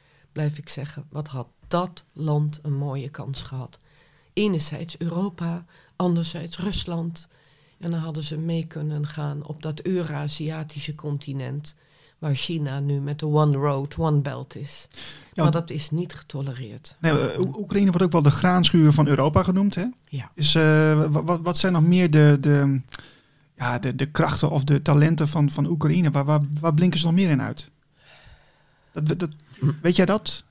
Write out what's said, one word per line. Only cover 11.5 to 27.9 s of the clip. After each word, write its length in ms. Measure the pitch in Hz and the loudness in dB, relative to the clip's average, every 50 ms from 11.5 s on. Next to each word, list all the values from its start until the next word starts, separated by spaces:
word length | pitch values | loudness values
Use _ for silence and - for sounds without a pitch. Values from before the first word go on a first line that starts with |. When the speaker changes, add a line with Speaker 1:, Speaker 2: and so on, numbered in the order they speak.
| 135 147 151 - - _ _ _ _ _ _ _ _ - | -8 -10 -10 -12 -16 _ _ _ _ _ _ _ _ -6
Speaker 1:
waar 160 | 156 143 139 | -4 -2 -2
China 460 | 127 - - 165 160 147 135 135 139 | -2 -2 -4 -4 -4 -4 -4 -4 -4
nu 200 | 139 143 143 139 | -2 -2 -2 -2
met 180 | 139 147 147 151 | -4 -6 -6 -4
de 80 | 156 | -2
One 300 | 151 147 151 151 151 139 | 0 2 4 4 4 2
Road, 420 | 135 143 147 139 135 139 147 - - | 2 0 0 -2 -2 -4 -6 -4 -2
One 220 | 160 156 151 143 | 0 2 2 2
Belt 360 | 135 143 120 123 131 - - | 0 -2 -6 -8 -12 -12 -12
is. 320 | - 143 - - - - - | -12 -12 -12 -12 -16 -18 -18
Speaker 2:
Ja, 80 | - - - - - - - - - 180 | -18 -18 -16 -16 -18 -20 -20 -10 -2 0
Speaker 1:
Maar 100 | 156 165 | 2 2
Speaker 2:
want 0 | |
Speaker 1:
dat 180 | 156 170 170 - | 2 0 -2 -4
is 200 | - 147 - - | -8 -8 -6 -4
niet 240 | 151 170 175 - - | -4 -4 -4 -6 -10
getolereerd. 840 | - - - - 135 139 139 120 127 123 104 117 - - - - - | -16 -16 -12 -10 -8 -8 -8 -8 -10 -12 -14 -14 -16 -18 -18 -8 -2
Speaker 2:
Nee, 120 | 160 165 147 - - 113 | 0 2 2 2 0 0
eh, 100 | - - | -2 -2
Oe-, 180 | - 131 - 214 | -4 -4 -4 -6
Oekraïne 320 | 202 - - 202 202 190 | -4 -2 2 2 4 4
wordt 120 | 170 180 190 | 4 4 2
ook 80 | 165 | 4
wel 100 | 175 165 | 4 6
de 80 | 147 147 | 6 6
graanschuur 640 | - - - 180 180 180 170 - - 165 156 151 | 4 4 4 4 4 4 4 4 6 6 6 6
van 140 | 147 151 151 | 6 6 4
Europa 360 | 147 139 135 135 151 151 190 | 4 4 2 2 4 4 2
genoemd, 320 | 180 185 180 190 202 202 - | 2 2 2 2 2 0 0
hè? 100 | 175 196 254 247 _ _ _ | -2 -4 -6 -6 _ _ _
Speaker 1:
Ja. 220 | 143 131 117 - _ | -10 -10 -10 -10 _
Speaker 2:
Is, 200 | - 147 - - | -2 0 2 4
eh, 80 | 160 156 156 156 156 156 156 156 151 156 156 | 6 6 6 6 6 6 6 4 4 4 2
wa-, 120 | 147 156 156 | 2 0 0
wa-, 160 | 165 175 165 | 0 0 0
wat 180 | 160 180 170 - | 0 0 0 2
zijn 140 | - 185 | 2 2
nog 100 | 175 160 | 4 4
meer 280 | 151 175 180 185 180 160 | 4 6 6 6 4 6
de, 260 | 151 151 151 147 147 139 | 6 8 8 8 6 6
de, 400 | 139 147 147 143 139 139 139 131 - - - - - - - _ _ _ _ _ _ _ _ | 4 4 4 4 4 2 2 0 -2 -6 -14 -16 -16 -18 -20 _ _ _ _ _ _ _ _
ja, 220 | - 123 123 123 123 | -6 -4 -4 -4 -2
de, 160 | - 127 120 | -2 -4 -2
de 120 | 131 127 151 | -4 -4 -2
krachten 400 | - - 156 151 - - 151 147 | 0 0 0 0 0 0 0 0
of 140 | 156 147 135 | 0 0 0
de 180 | 147 143 139 | 2 2 2
talenten 460 | 143 - 147 147 151 160 165 151 156 151 | 2 4 4 6 6 4 4 2 0 0
van, 220 | - 156 143 143 | 2 2 2 2
van 160 | - 147 147 | 0 0 -2
Oekraïne? 440 | 170 170 151 156 151 151 185 170 147 | -2 0 0 0 2 2 2 2 2
Waar, 140 | 131 139 139 | 2 0 0
waar, 160 | 147 151 151 143 143 147 147 | 2 2 2 0 0 -2 -2
waar 140 | 160 165 147 | 0 2 2
blinken 240 | 151 180 180 175 156 | 4 2 2 2 2
ze 80 | 165 | 2
nog 80 | 165 170 | 2 2
meer 160 | 185 196 170 | 2 4 4
in 120 | 143 123 | 2 0
uit? 280 | 110 107 110 - - - _ _ _ _ | 0 -4 -6 -10 -14 -16 _ _ _ _